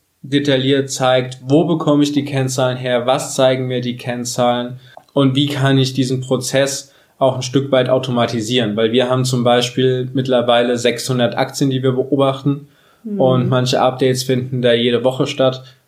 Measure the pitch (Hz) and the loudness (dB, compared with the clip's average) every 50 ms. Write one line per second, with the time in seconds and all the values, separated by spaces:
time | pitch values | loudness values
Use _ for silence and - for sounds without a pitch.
0 | _ _ _ _ - 131 139 143 143 143 135 131 131 135 139 135 135 135 - - | _ _ _ _ -6 -4 -2 0 2 2 0 2 2 2 0 0 0 -2 -4 -2
1 | 135 127 127 127 123 127 - - - 131 139 160 170 170 170 156 - 156 147 147 | 0 2 2 2 0 -2 -8 -10 -2 2 2 2 2 2 0 0 2 2 2 4
2 | 147 143 - 143 131 - 139 135 131 131 131 135 131 127 123 127 127 127 123 120 | 2 2 0 -2 -2 -2 -2 -2 -2 -2 -2 0 0 0 -2 -2 -2 -2 -2 0
3 | 117 127 135 151 - - - 139 135 131 131 131 127 127 127 123 120 123 123 123 | 2 0 0 0 -2 -4 0 2 2 2 2 2 -2 -4 -4 -4 -4 -4 -6 -6
4 | - 127 123 123 120 120 - - 123 123 120 123 123 123 127 127 - - - - | -8 -8 -6 -6 -6 -6 -2 0 0 0 0 0 -4 -6 -10 -14 -18 -20 -20 -20
5 | - _ - 143 139 135 131 139 147 143 135 131 135 139 135 135 131 127 - 135 | -16 _ 0 2 2 2 2 0 0 -2 -2 0 0 2 2 2 2 0 0 -2
6 | 131 127 131 127 127 - 135 123 127 - - 135 139 135 - - - - _ _ | -2 -2 -2 -4 -4 -2 -2 -2 -2 0 0 0 0 0 -2 -6 -12 -14 _ _
7 | _ _ _ - 135 131 127 127 123 - - 139 131 131 131 127 127 131 131 131 | _ _ _ 0 0 0 0 0 -4 -2 -2 -2 0 2 2 0 2 2 0 0
8 | 127 127 120 120 117 - 123 117 107 117 127 123 113 104 104 110 113 110 117 127 | 0 0 -2 0 0 0 -2 -4 -4 -2 0 0 0 0 0 0 0 2 2 2
9 | 123 123 127 127 127 127 127 123 120 123 120 123 120 123 - 131 127 127 127 127 | 2 2 2 0 0 0 0 0 2 4 4 4 2 0 0 0 2 2 2 0
10 | 127 127 131 135 120 127 123 120 117 120 120 120 123 123 123 117 113 120 120 - | -2 -4 -2 -2 0 0 0 2 2 2 2 2 2 2 0 0 0 0 -2 -2
11 | - - 127 123 120 117 - - 131 131 - - 143 135 131 127 127 131 123 127 | -2 -4 -2 0 0 0 0 -2 -4 -2 -2 -2 -2 0 0 0 0 0 0 0
12 | 131 - 143 135 135 135 135 135 - 143 139 139 - - _ _ _ _ _ _ | -2 0 0 0 2 0 0 -2 -2 -4 -4 -4 -6 -14 _ _ _ _ _ _
13 | - 220 208 196 135 127 127 127 123 127 131 127 127 127 139 - 123 127 127 - | -12 -6 -2 0 2 2 2 2 2 2 0 0 0 0 0 2 2 0 0 2
14 | 135 131 127 127 - - 131 123 123 - 131 117 120 120 120 120 117 120 120 113 | 0 0 0 0 -2 -2 -2 -2 -2 -4 -4 0 2 2 2 2 2 2 2 2
15 | 117 127 127 - 139 - - - 131 131 131 - - - - _ _ | 0 0 0 0 -2 -2 0 0 0 0 0 -2 -8 -20 -20 _ _